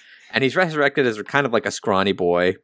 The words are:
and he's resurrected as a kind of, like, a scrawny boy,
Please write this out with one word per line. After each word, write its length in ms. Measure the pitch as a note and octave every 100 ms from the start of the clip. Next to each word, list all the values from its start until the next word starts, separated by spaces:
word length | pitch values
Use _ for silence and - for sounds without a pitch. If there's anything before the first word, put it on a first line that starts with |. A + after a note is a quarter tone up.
| - - -
and 120 | A#2
he's 120 | C3 D#3+
resurrected 520 | F3+ D3+ C#3 - B2
as 100 | G#2+
a 60 |
kind 220 | G2 C#3 C3+
of, 60 |
like, 120 | A2+ G2+
a 60 |
scrawny 400 | - - F#2+ G2
boy, 440 | F#2 F2 F2 F2+ F#2+